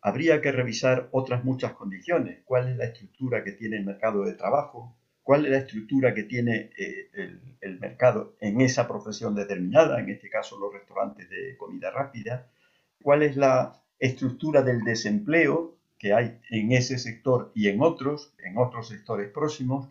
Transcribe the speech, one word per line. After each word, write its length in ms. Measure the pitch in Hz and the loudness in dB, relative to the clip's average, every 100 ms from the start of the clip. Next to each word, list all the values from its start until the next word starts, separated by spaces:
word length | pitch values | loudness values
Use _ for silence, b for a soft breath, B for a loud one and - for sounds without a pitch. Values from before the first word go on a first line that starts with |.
habría 400 | - - 165 151 | -2 0 2 4
que 100 | 147 | 2
revisar 580 | 135 120 110 131 127 - | 0 -2 0 2 2 0
otras 320 | 131 131 120 | -2 0 -2
muchas 300 | 127 127 113 | -2 -2 -4
condiciones. 680 | - 101 95 - 170 107 - _ | -6 -10 -10 -2 -2 -2 -8 _
¿Cuál 240 | 127 127 | 0 0
es 80 | 123 | -4
la 80 | 117 | -6
estructura 580 | - 98 _ 131 113 | -8 -20 _ -4 -2
que 80 | 101 | -4
tiene 260 | 98 113 107 | -10 -6 -4
el 80 | 98 | -6
mercado 380 | 98 110 104 | -2 -2 0
de 100 | 98 | -2
trabajo? 640 | - 98 139 139 117 117 _ _ _ | -2 0 0 -2 -12 -20 _ _ _
¿Cuál 240 | - 143 143 | 2 2 4
es 60 | |
la 60 | 135 | 0
estructura 580 | 135 107 107 139 131 104 | 0 -10 -2 2 2 0
que 80 | |
tiene, 480 | 104 123 120 110 - - | -6 -2 0 -2 -4 -10
eh, 320 | 95 95 - | -8 -8 -12
el, 440 | - 92 - - _ | -12 -12 -12 -20 _
el 180 | 98 92 | -14 -10
mercado 580 | 98 - 127 110 - _ | -12 4 4 4 -6 _
en 220 | 104 110 | -2 2
esa 260 | 131 127 120 | 2 2 -2
profesión 480 | 104 107 104 107 101 | -4 -8 -6 -4 -4
determinada, 640 | 98 95 90 143 156 127 | -4 -4 2 4 4 2
en 100 | 98 | -4
este 200 | 101 - | -10 -6
caso 280 | 107 - 107 | -6 -6 -8
los 160 | 101 | -10
restaurantes 560 | 101 - 95 101 104 87 | -10 -12 -6 -6 -6 -16
de 260 | 95 - - | -12 -12 -12
comida 340 | - 92 90 | -14 -10 -8
rápida? 580 | 117 135 120 110 127 - _ _ _ _ _ | -6 -6 -8 -8 -10 -10 _ _ _ _ _
¿Cuál 180 | 143 147 | 2 4
es 140 | 151 131 | 4 4
la 480 | 135 127 127 - _ _ | 4 4 2 -6 _ _
estructura 640 | 127 127 131 - 156 147 | 0 0 -4 -2 2 4
del 200 | 127 120 | 4 2
desempleo 920 | 107 113 104 104 104 165 147 151 165 _ _ _ | 0 -2 0 0 4 4 4 2 -2 _ _ _
que 140 | 101 | 2
hay 260 | 107 113 - - | 2 2 -6 -6
en 220 | 117 107 | -2 2
ese 260 | 127 123 127 | 2 2 -4
sector 540 | 117 110 135 123 - | -6 -6 0 0 0
y 140 | 110 101 | 0 2
en 140 | 101 | 4
otros, 500 | 160 165 135 147 - _ | 2 2 -4 -4 -10 _
en 140 | 90 101 | -8 0
otros 300 | 120 120 113 | 0 -2 -12
sectores 420 | 101 - 104 101 | -14 -8 -6 -6
próximos? 600 | - 151 151 127 135 131 | -4 -4 -4 -4 -4 -6